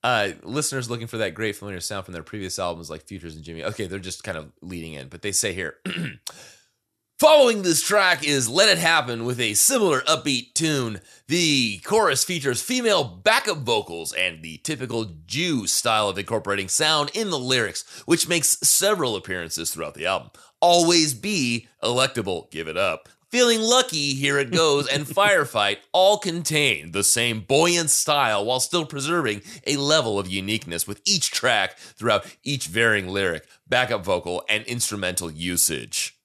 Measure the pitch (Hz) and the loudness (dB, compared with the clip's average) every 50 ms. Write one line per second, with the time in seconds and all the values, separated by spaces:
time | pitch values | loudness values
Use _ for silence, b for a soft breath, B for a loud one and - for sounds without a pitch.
0 | - 120 123 110 104 98 82 - - 87 117 147 143 - 135 135 120 113 120 117 | 2 2 2 2 2 0 -4 -8 -12 -6 -6 -4 -4 -2 -4 -6 -6 -6 -6 -8
1 | 113 113 - 110 110 95 80 98 110 107 101 - 98 101 98 90 87 - 104 98 | -8 -8 -4 -4 -4 -4 -4 -4 -4 -4 -4 -6 -10 -10 -10 -8 -8 -8 -8 -8
2 | 92 - 90 82 76 - - 107 95 92 - - 92 87 87 85 85 78 80 80 | -10 -10 -12 -12 -12 -12 -12 -10 -8 -8 -6 -4 -4 -4 -4 -6 -10 -12 -14 -14
3 | _ - 98 92 82 85 78 80 76 80 82 80 71 90 107 - 107 87 90 98 | _ -14 -16 -14 -12 -14 -14 -14 -14 -14 -12 -8 -8 -8 -6 -6 -8 -8 -8 -10
4 | 87 95 92 - - 107 90 80 78 73 _ _ - 90 92 87 82 82 78 71 | -10 -10 -12 -10 -10 -10 -8 -8 -10 -14 _ _ -14 -12 -12 -10 -10 -10 -12 -14
5 | 67 67 69 85 - 104 98 - - 104 87 92 90 78 - _ _ 185 180 180 | -14 -16 -18 -8 -8 -4 -2 -2 -2 -2 -4 -4 -6 -8 -8 _ _ -10 -8 -6
6 | 170 131 - - _ - - - - - - _ _ _ _ _ _ _ _ _ | -8 -8 -10 -12 _ -18 -18 -18 -20 -20 -20 _ _ _ _ _ _ _ _ _
7 | _ _ _ - 302 302 311 294 269 240 226 208 190 180 165 - - - 202 208 | _ _ _ 6 8 8 10 10 8 6 4 2 2 2 2 2 2 2 4 4
8 | 190 180 175 135 147 147 147 139 127 110 120 175 202 214 185 170 170 165 165 160 | 6 4 4 2 2 0 0 2 0 0 4 4 6 6 6 4 4 4 4 4
9 | 139 120 120 113 117 120 123 117 120 110 104 - - - 269 247 214 180 147 127 | 2 0 -4 -4 -4 -4 -2 0 0 0 2 2 2 4 4 4 4 4 2 2
10 | 131 139 160 143 - 151 135 120 120 _ _ - 160 160 151 139 127 113 107 92 | 4 2 2 2 2 -2 -2 -2 -4 _ _ -2 0 2 2 2 0 -2 -4 -8
11 | b b b b b - 147 180 175 160 147 135 123 110 101 90 - - 202 226 | b b b b b -2 0 2 4 4 4 4 2 0 -2 -6 -4 0 2 4
12 | 214 175 135 135 - - 180 165 135 139 123 113 - - 254 254 240 226 202 175 | 4 4 2 0 0 -2 -2 -2 -2 -2 -2 -2 -4 -2 -2 0 2 2 2 2
13 | 143 110 87 90 95 214 220 262 - - 180 156 127 120 117 107 104 - 85 85 | 0 -2 -6 0 2 4 4 4 2 0 -4 -2 0 0 0 0 0 -4 -8 -8
14 | 82 - - - 92 90 85 80 78 82 80 - _ - 156 117 127 113 117 117 | -8 -6 -4 -4 -4 -4 -4 -8 -14 -14 -14 -10 _ -6 -6 -6 -6 -6 -4 -6
15 | 113 101 82 76 80 85 98 135 175 180 156 123 101 90 - - - 120 110 107 | -6 -6 -10 -18 -14 -8 -4 -4 -2 0 -2 -2 -2 -2 -2 0 0 2 2 2
16 | 107 101 95 95 101 - 117 110 - 101 98 98 98 90 - - 160 156 160 151 | 2 0 0 -4 -4 -2 -4 -4 -2 -2 -2 -2 -2 -2 -2 0 2 2 2 2
17 | 143 143 - 208 226 202 170 139 123 127 131 127 113 95 87 - B B B B | 0 -2 -4 -4 -4 -2 -2 -4 0 0 2 2 0 -2 -4 -8 B B B B
18 | B - 165 165 - 147 175 170 143 - - - - - - - 180 202 214 185 | B 0 0 0 2 0 0 0 2 0 0 0 2 2 2 4 4 2 2 2
19 | 151 123 110 95 - - 92 90 85 78 - - 85 - - 80 80 76 - 71 | 0 -2 -2 -4 -6 -6 -8 -6 -6 -8 -8 -6 -6 -6 -6 -6 -8 -10 -8 -6
20 | 78 90 95 85 - - B B B B B _ - 175 175 175 165 170 175 170 | -2 -2 -2 -2 -4 -10 B B B B B _ 4 6 6 6 6 6 6 4
21 | 160 147 135 107 - 202 214 175 131 120 117 117 b b b b - 110 123 127 | 4 2 -2 -6 -6 -4 -2 0 0 0 -2 -4 b b b b -4 0 2 2
22 | 131 131 - 120 104 98 92 82 - _ - 78 82 78 78 87 101 92 80 76 | 2 2 0 -2 -4 -2 -4 -6 -8 _ -10 -10 -8 -6 -2 0 0 0 -2 -4
23 | _ - _ _ _ _ - 247 247 240 233 220 220 226 240 262 254 254 165 156 | _ -20 _ _ _ _ 2 4 4 4 4 2 2 4 4 4 4 2 -2 -4
24 | 143 143 135 135 139 139 139 143 139 123 180 170 165 156 143 143 147 131 135 143 | -4 -4 -2 -2 0 0 2 0 0 0 2 2 4 4 4 2 0 0 -2 -2
25 | 151 - 147 190 202 208 202 175 147 127 - 110 104 101 101 - - _ - 175 | -4 -2 0 2 4 4 4 4 2 0 0 0 0 0 0 -4 -8 _ 2 4
26 | 185 196 208 202 - 190 165 175 165 - 156 151 147 135 107 71 73 85 82 98 | 6 6 4 4 0 -4 -4 -4 -4 -2 0 2 2 2 0 0 -4 -6 -4 0
27 | 98 - - 120 117 120 113 110 95 - 135 147 165 175 175 175 165 147 - - | 2 2 2 2 2 0 -2 -4 -2 2 2 4 4 4 2 2 2 0 0 0
28 | - - 147 143 135 117 107 101 104 113 127 127 - - - 175 156 143 156 139 | 2 0 2 2 2 2 2 0 0 0 0 -2 -2 0 -2 -2 -2 -2 -8 -6
29 | 131 147 175 175 151 113 104 101 B B B B B - 147 139 139 143 151 160 | -4 -2 -2 0 0 -2 -4 -4 B B B B B -2 -2 -2 2 2 2 2
30 | 131 113 107 101 98 90 92 95 95 98 110 113 - 85 85 85 - - 104 - | 2 0 -2 -2 -2 -2 -4 -4 -2 -2 -4 -4 -4 -6 -6 -6 -6 -6 -8 -8
31 | _ - 202 170 - - - - - 127 120 104 95 92 - - - - - - | _ -4 -2 -2 -2 -2 -4 0 2 2 2 2 0 -2 -6 -12 -20 -20 -14 -4
32 | 107 117 107 98 B B B B _ 135 143 131 - - 82 113 117 117 110 104 | 0 2 2 2 B B B B _ -6 -6 -6 -6 -4 0 2 2 4 2 0
33 | 95 90 95 98 98 92 82 78 b b b b b _ 123 123 127 123 117 104 | -2 -2 -2 -2 0 0 -2 -4 b b b b b _ 0 0 2 0 -2 -4
34 | 87 95 95 90 85 85 87 87 - - 107 107 110 - 120 120 - - 104 104 | 0 0 -2 -2 0 -4 -6 -6 -4 -2 -4 -4 -2 -6 -4 -4 -4 -4 -4 -4
35 | 92 90 90 90 87 85 76 76 85 90 90 85 - - 80 65 58 52 - - | -4 -4 -4 -4 -6 -6 -8 -6 -6 -4 0 0 0 0 0 -4 -8 -8 -6 -6
36 | - - _ _ | -6 -6 _ _